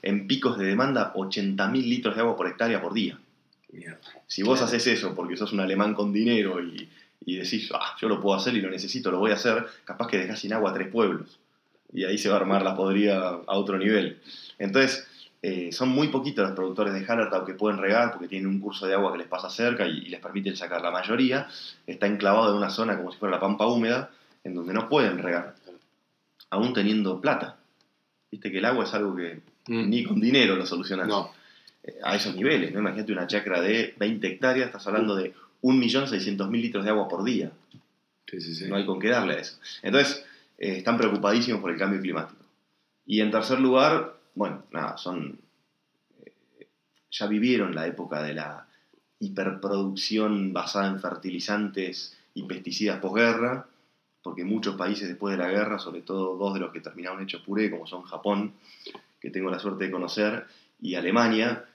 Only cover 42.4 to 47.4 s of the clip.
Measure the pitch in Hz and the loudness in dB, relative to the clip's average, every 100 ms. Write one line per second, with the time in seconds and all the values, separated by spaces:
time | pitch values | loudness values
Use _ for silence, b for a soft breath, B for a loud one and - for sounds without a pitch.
42.4 | _ _ _ _ _ _ - 107 107 107 | _ _ _ _ _ _ -2 2 4 2
43.4 | 107 131 131 127 147 160 - - _ - | 2 4 6 6 6 4 -2 -12 _ -4
44.4 | 98 76 - 82 69 - 90 90 71 - | -4 -4 -10 -6 -6 -6 -8 -6 -8 -12
45.4 | _ _ _ _ _ _ _ _ - _ | _ _ _ _ _ _ _ _ -20 _
46.4 | _ _ - _ _ _ _ - 104 107 | _ _ -20 _ _ _ _ -6 -2 2